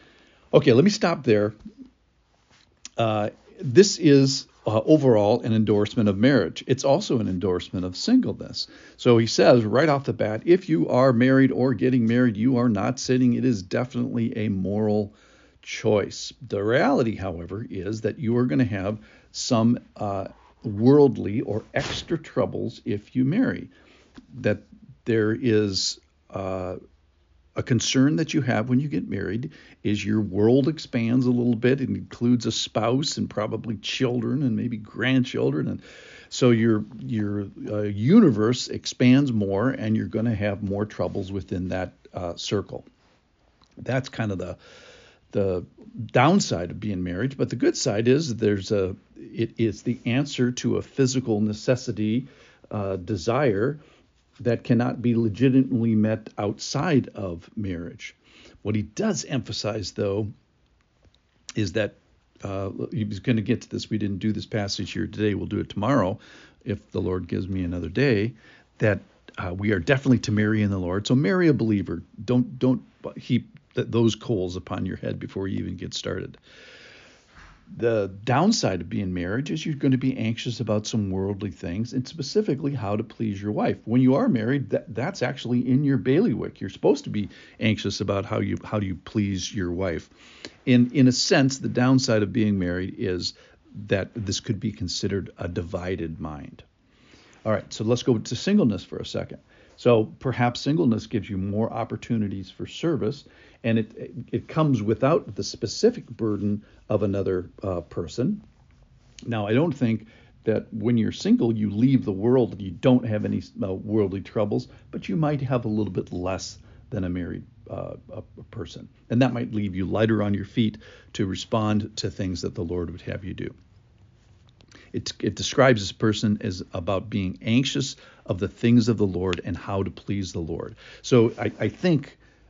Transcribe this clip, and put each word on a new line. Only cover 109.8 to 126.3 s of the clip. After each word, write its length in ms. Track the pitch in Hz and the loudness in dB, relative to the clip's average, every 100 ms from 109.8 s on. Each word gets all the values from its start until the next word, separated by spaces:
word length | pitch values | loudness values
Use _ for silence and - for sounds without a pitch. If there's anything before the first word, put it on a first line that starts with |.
| 120 107 - - - - | 0 0 -4 -20 -20 -8
that 280 | - 107 - | -2 -2 -2
when 240 | 110 107 120 | -4 0 2
you're 140 | 104 | 2
single, 420 | - 190 247 117 | 0 2 4 4
you 140 | 113 107 | 0 -2
leave 360 | 101 127 131 | 2 4 4
the 80 | 92 | 2
world 400 | 95 113 131 110 | 0 2 4 2
and 100 | 92 | -2
you 80 | 98 | -10
don't 340 | 87 139 127 | 0 4 4
have 200 | 120 107 | 4 -2
any, 180 | 104 104 - - | -2 -4 -6 -6
uh, 140 | 104 | -4
worldly 460 | 95 104 110 98 95 | -4 -2 0 2 -2
troubles, 480 | 87 120 101 - - - - | -6 -2 0 -2 -4 -16 -14
but 160 | - - | -14 -4
you 80 | 185 | 0
might 240 | 151 147 | 0 0
have 220 | 135 123 | -2 -2
a 40 | 113 | 0
little 240 | 107 104 | -2 -2
bit 200 | 95 - | -4 -6
less 460 | 87 90 92 - - - - - | -6 -4 -6 -8 -16 -20 -20 -10
than 120 | 101 | -6
a 60 | 92 | -4
married, 340 | 90 87 90 - - - | -4 -6 -10 -12 -20 -14
uh, 280 | 95 90 - - | -12 -10 -14 -16
a, 100 | - - - | -16 -16 -18
a 60 | - | -18
person. 360 | - 80 - - _ - | -12 -12 -14 -20 _ -4
And 100 | 117 | 2
that 120 | 131 | 2
might 200 | 120 - | 0 -4
leave 220 | 107 101 | -4 -4
you 100 | 90 | -4
lighter 380 | 90 107 110 107 | -4 0 2 2
on 100 | 104 | 0
your 120 | 101 | -2
feet 340 | 98 - 110 - - - - | -4 -2 -2 -2 -18 -20 -16
to 120 | - 98 | -6 -4
respond 680 | - - 113 107 104 - - | -4 -4 -2 0 0 -2 -6
to 140 | 104 | -8
things 320 | - 95 90 | -6 -6 -4
that 120 | 87 | -6
the 100 | - | -6
Lord 260 | 85 90 82 | -6 -4 -6
would 120 | 80 | -8
have 220 | - 90 | -10 -10
you 100 | 92 | -10
do. 180 | 82 90 - _ _ _ _ _ _ _ _ _ _ - - - - | -10 -10 -12 _ _ _ _ _ _ _ _ _ _ -20 -20 -10 -10
It, 160 | - - | -8 -6
it 160 | - 90 | -6 -4
describes 460 | 104 - 131 117 | -6 4 4 4
this 100 | 95 | 0
person 460 | - 113 104 110 | -2 -2 0 0